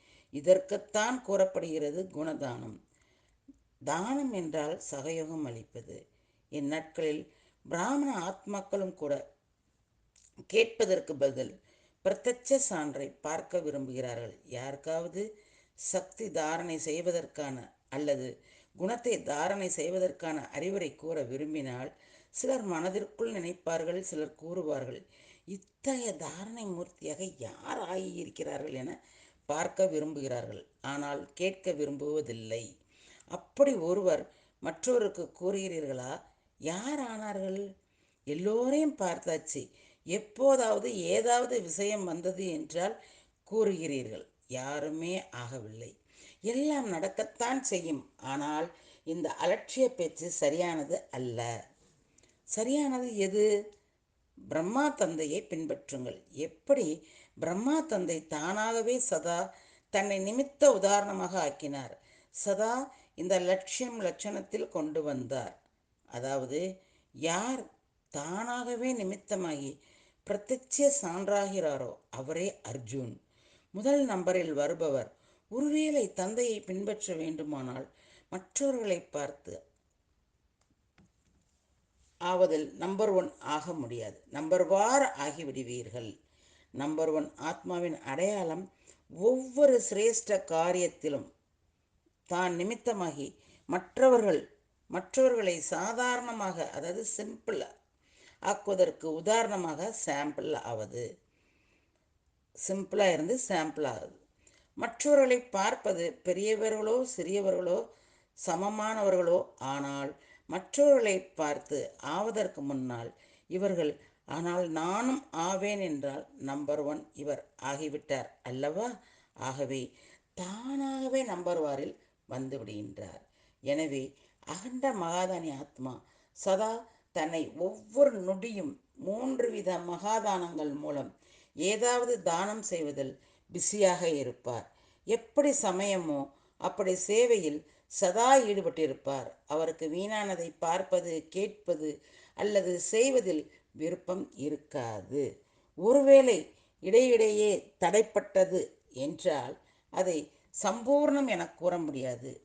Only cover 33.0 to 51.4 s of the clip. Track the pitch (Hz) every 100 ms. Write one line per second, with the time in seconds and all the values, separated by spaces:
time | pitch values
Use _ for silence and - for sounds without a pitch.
33 | - - - - - - 277 233 165 190
34 | 185 156 - - _ _ 143 160 - 247
35 | 202 - 165 - 180 196 190 165 143 127
36 | 127 151 - _ _ - 151 180 247 294
37 | 247 220 214 196 190 190 202 196 _ _
38 | _ _ - 151 190 220 254 285 311 -
39 | 185 170 - 160 - 143 - - - _
40 | - 190 - - 269 262 226 208 240 214
41 | 170 202 233 240 254 247 170 160 202 208
42 | 185 165 180 180 185 156 156 165 190 226
43 | - - _ _ - 214 208 180 160 139
44 | 117 98 - _ - 127 131 147 151 156
45 | 165 180 - 123 117 131 107 110 117 -
46 | _ - - - 208 247 294 294 233 165
47 | 190 - - - 240 269 - 190 165 143
48 | - _ - 143 147 151 170 - - -
49 | - 170 156 - 165 214 - - 254 247
50 | 165 - 170 - 147 156 175 160 143 170
51 | - 131 127 117